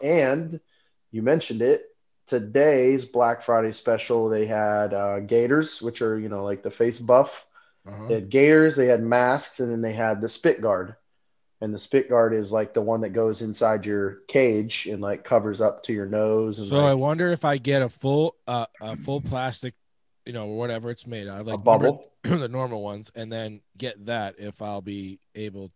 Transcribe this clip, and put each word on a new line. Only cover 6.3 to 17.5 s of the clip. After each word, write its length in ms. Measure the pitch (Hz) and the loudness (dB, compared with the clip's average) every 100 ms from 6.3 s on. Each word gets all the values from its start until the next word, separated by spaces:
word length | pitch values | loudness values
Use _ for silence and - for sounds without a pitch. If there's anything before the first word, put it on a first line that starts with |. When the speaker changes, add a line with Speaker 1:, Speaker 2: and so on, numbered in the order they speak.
| 101 | -6
Speaker 1:
like, 200 | 101 101 | -4 -6
the 80 | 101 | -4
face 280 | - 117 117 | 0 0 0
buff. 460 | 117 123 139 - - _ _ _ 95 | 6 6 6 -2 -20 _ _ _ -16
Speaker 2:
Uh-huh. 200 | 101 113 | -10 -4
Speaker 1:
They 60 | 113 | -4
had 140 | 101 | 2
Gators, 460 | 135 143 156 160 143 | 4 8 8 6 4
they 120 | 127 | 4
had 140 | 117 | 4
masks, 600 | 113 123 123 139 - - | 2 2 2 0 -4 -6
and 100 | 120 | -6
then 100 | 117 | -4
they 120 | 113 | -4
had 260 | 107 113 104 | -2 -2 -2
the 80 | 110 | -4
Spit 320 | - 170 - | -2 0 2
Guard. 360 | 110 95 95 110 _ _ _ _ _ - | 0 0 -4 -14 _ _ _ _ _ -10
And 120 | 107 | -8
the 40 | 104 | -8
Spit 320 | - 135 131 | 0 0 2
Guard 240 | 120 113 | 4 4
is, 180 | 110 104 | 2 -2
like, 220 | 110 104 | -2 -2
the 80 | - | -2
one 180 | 107 113 | -2 -2
that 100 | 110 | -2
goes 280 | 95 113 104 | 0 0 -2
inside 440 | 110 104 113 107 98 | -6 0 2 2 0
your 300 | 104 98 - - | -2 -2 -6 -2
cage 580 | 139 131 107 110 - 170 | 2 4 2 -2 -6 -8
and, 140 | 101 | -6
like, 220 | 101 101 | -6 -6
covers 380 | - 117 107 101 | 0 0 0 0
up 220 | 107 - | 0 0
to 100 | - | -6
your 120 | 107 98 | -6 -4
nose. 540 | 107 107 110 110 104 | -2 0 0 0 -4
And, 80 | 101 | -2
Speaker 2:
So 80 | 143 | 2
Speaker 1:
like, 120 | 143 | 4
Speaker 2:
I 60 | |
wonder 360 | 135 139 160 180 | 2 0 0 -2
if 160 | 170 | 0
I 120 | 151 | 0